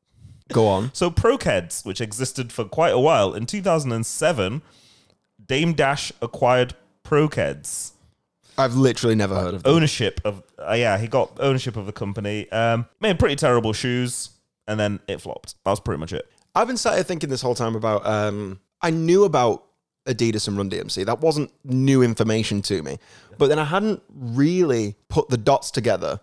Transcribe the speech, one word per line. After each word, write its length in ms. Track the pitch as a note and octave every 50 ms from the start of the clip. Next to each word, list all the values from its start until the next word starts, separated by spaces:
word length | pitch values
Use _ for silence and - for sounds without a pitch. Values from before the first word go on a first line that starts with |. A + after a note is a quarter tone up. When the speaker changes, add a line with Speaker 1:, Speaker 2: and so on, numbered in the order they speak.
| _ _ _ _ - - - - _ -
Speaker 1:
Go 160 | - A#2+ A2 G#2+
on. 220 | G2 F#2 G#2+ C3 -
Speaker 2:
So 160 | - F3 F3+
Prokeds, 760 | E3+ - - A3+ C4+ C4+ - E3 A#2+ G2 F3 E3 - - -
which 160 | A3 - -
existed 500 | B2 G#2+ G#2 A2 C3 B2 - - B2+ A#2
for 140 | - - A2+
quite 260 | G2 - - D#3+ E3 G2
a 60 | B2
while, 340 | B2+ D#3 D#3+ B2 G2+ F#2+ -
in 100 | G2+ A2+
two 160 | A#2+ - G#3
thousand 300 | F#3 G3 E3+ D#3+ D3 C3 A#2
and 120 | A2+ A2+
seven, 580 | - - - D#3 D#3 F3 B2 F#2+ F#2+ A2+ D3 - _ _ _ _ _ _ _ _ _ _ _ _ _ _ _ G#2
Dame 300 | - C3 C#3 D#3+ E3+ E3
Dash 380 | C#3+ D3 C3+ C#3+ D3 - - - -
acquired 520 | - A#2 - - - B2 B2+ B2+ B2 B2 - _ _ _ _ _ -
Prokeds. 840 | - D#3 D3 D#3 D#3 - - F2+ C#2+ C#2 C#2+ C#2+ - - - - - - _ _ _ _ _ _ _ _ _ _ _ - -
Speaker 1:
I've 180 | C3+ B2+ A#2+
literally 400 | C3 C3+ B2+ A#2 - - A#2 A2
never 200 | A2 G#2 G2 G2
heard 180 | F#2 F#2 F2+ F#2
of 100 | F#2 -
them. 100 | C3 D3
Speaker 2:
Ownership 460 | E3 D#3 C#3+ - - A#2 F#2+ - - -
of, 180 | G#2+ G2+ F#2+ - _ _ -
uh, 140 | D2 D2+ G#2+
yeah, 240 | A#2 A#2+ A2+ G2+ G2
he 100 | A2 A2+
got 240 | - C3 A2 - - -
ownership 380 | C3+ C#3 C3+ C3 - B2+ G#2+ A2+
of 80 | G2
the 80 | G2 G#2+
company. 580 | - A2 G2+ G2 A2+ G#2 G2+ G#2 G#2+ G2 -
Um, 340 | - A2 A2+ A#2 A#2 A#2 A#2+ - _ -
made 180 | - A3 F#3+ E3
pretty 200 | B3+ G3 C#3 C3+
terrible 340 | - C#3 B2 A#2+ A2 A2
shoes, 600 | A2 - - B2+ B2 B2 B2+ B2 B2 - - - _ _ _ _ _ _ - -
and 100 | G#2+ A2
then 220 | G#2 G#2 G2+ G2 _ -
it 140 | G2 D2+
flopped. 340 | - - A#1+ - - - - _ -
That 80 | F#2+
was 80 | G2+ G2+
pretty 200 | - - F#2+ D2
much 100 | D#2 E2+
it. 180 | F#2+ D2 - _ _ _ _ _ -
Speaker 1:
I've 120 | - A3 A#3+
been 100 | B3+ A3
sat 180 | - A#3 -
here 80 | - F#3
thinking 260 | - F#3 D#3+ C#3+ D3+
this 120 | C3+ B2
whole 140 | - B2+ B2
time 200 | A#2+ A#2+ A2+ A2+
about, 300 | A2 A2 A2+ G#2+ G#2 -
um, 540 | G#2 G#2+ G#2+ G#2 G#2+ G#2 G#2 G#2 F#2+ F#2+ F#2+ _ _ _ -
I 80 | - E3+
knew 340 | D#3+ E3 D#3+ E3 F3 F#3+ G#3
about 400 | G3 D3 C#3 B2 A#2 G2 - _ _ _ _ _ _ _ _ - C3
Adidas 400 | B2 G#2+ A#2 A#2 A2 G#2+ - -
and 80 | G2+ G2+
Run 100 | G2 F#2+
D 100 | F#2+ F2+
M 100 | F2+ -
C. 140 | - - F#2+
That 180 | G2+ A#2 B2
wasn't 300 | D3+ D#3+ D#3 D3+ C#3+ - _ _ -
new 380 | C#3 B2+ C3 C3 C3+ C3+ C3
information 600 | B2 A#2 A2+ - A#2 A2 A2 A2 A2 - G#2+ G2+ G2
to 180 | - G#2 F2+ D#2
me. 140 | C2+ C#2+ - _ _ - - - - - -
But 100 | D3+ C#3
then 120 | D3 D3+
I 40 | D#3
hadn't 380 | C#3+ D#3+ F#3+ G#3 A3 G3+ - _ _ -
really 840 | D3 C3 A#2+ A#2 B2+ C#3 D#3 F3 F#3 F3+ D#3 C3 A#2 A2 G#2 G2+ _ _ -
put 220 | - D#3 - -
the 80 | B2+ A#2
dots 340 | G#2+ C3+ E3+ - - -
together. 480 | - - A2 A#2 G2+ F2+ F2 D2+ C2+ G#2